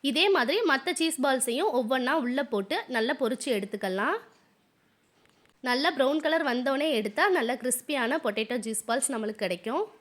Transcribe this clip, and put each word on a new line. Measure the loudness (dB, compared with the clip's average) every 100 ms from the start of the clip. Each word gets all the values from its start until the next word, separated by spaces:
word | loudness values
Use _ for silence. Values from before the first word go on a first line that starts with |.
| 0
இதே | 2 4 4
மாதிரி | 4 2 2
மத்த | 2 0 0
சீஸ் | -2 0
பால்ஸையும் | 0 2 0 0 0 0
ஒவ்வொன்னா | 0 0 2 0
உள்ள | 0 -2 -2
போட்டு | -4 -2 -4 -2 0
நல்லா | 0 0
பொரிச்சு | -2 -2 -2 -2
எடுத்துக்கலாம். | -2 -6 -4 -2 -2 -2 -6 _ _ _ _ _ _ _ _ _ _ _ _ _ -2
நல்லா | 2 2 4
ப்ரௌன் | 2 4 2
கலர் | 2 2
வந்தோடனே | 0 0 0 2 0
எடுத்தா | 0 2 2 2
நல்ல | 0 -2
கிறிஸ்பியான | -2 -4 -4 -2 0 0 0
பொட்டேட்டோ | -2 -4 -4 -4
சீஸ் | -6 -2
பால்ஸ் | -2 0
நம்மளுக்கு | -4 -6 -4 -4
கிடைக்கும். | -2 -4 -4 -4 -8